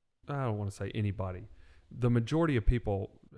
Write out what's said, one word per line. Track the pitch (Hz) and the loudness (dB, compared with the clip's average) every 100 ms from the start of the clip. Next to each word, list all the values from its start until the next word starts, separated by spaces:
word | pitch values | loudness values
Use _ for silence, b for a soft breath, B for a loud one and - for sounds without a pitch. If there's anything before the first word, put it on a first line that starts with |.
| _ _ - | _ _ -8
I | 143 127 | -4 -2
don't | 104 | -2
wanna | 104 | -4
say | - 101 | -6 -6
anybody. | 110 104 98 95 92 110 - - - - 120 | -2 -2 -2 -6 -8 -14 -20 -20 -20 -18 -2
The | 120 | 2
majority | 120 113 156 165 123 | 2 2 2 2 4
of | - | 4
people | 120 107 98 - - - | 4 2 -4 -6 -12 -20